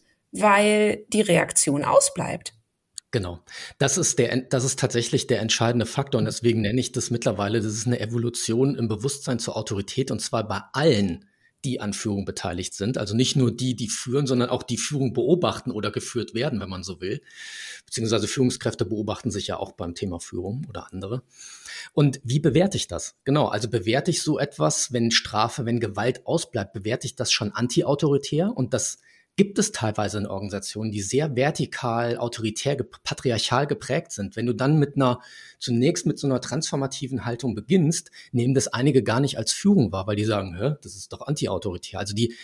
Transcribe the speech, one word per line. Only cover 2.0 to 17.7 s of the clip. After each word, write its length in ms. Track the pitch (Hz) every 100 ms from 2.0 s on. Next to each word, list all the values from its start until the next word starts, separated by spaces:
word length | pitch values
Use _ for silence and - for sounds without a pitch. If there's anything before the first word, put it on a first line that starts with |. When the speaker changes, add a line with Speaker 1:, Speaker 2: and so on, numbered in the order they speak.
| - - - - - - _ _ _ - -
Speaker 2:
Genau. 280 | 120 90 85 - - - -
Das 220 | 135 185
ist 180 | 120 -
der, 180 | 117 127
das 260 | 127 131
ist 160 | 131 -
tatsächlich 480 | 127 120 113 131 -
der 120 | 110
entscheidende 460 | 113 - 117 120 107
Faktor. 320 | - 135 120
Und 80 | 107
deswegen 360 | - 117 110
nenne 200 | 101 127
ich 100 | 120
das 200 | 120 -
mittlerweile, 500 | 120 131 101 101 113
das 100 | 107
ist 140 | 110 117
eine 140 | 120
Evolution 760 | 110 120 117 - - 113 135
im 140 | 135 117
Bewusstsein 500 | 104 135 - - 120
zur 180 | - 110
Autorität, 540 | - 101 98 - 143
und 100 | 110
zwar 280 | - 120 107
bei 140 | 101 -
allen, 520 | 135 - 107 98 85 - _ _ _
die 160 | 131 117
an 140 | 104
Führung 320 | 98 110 101 95
beteiligt 480 | - 95 90 92
sind. 240 | - 101 -
Also 180 | 98 113
nicht 200 | 127 143
nur 200 | 117 -
die, 200 | 127 127
die 120 | 113
führen, 380 | - 127 135 131
sondern 240 | 123 123
auch 140 | 120
die 140 | - 117
Führung 360 | - 147 131
beobachten 560 | - 120 120 117 - 127
oder 220 | 107 104
geführt 420 | 113 - 120 -
werden, 260 | 110 143 113
wenn 100 | 92
man 140 | 95
so 180 | 95 90
will. 200 | 92 139 - - - - -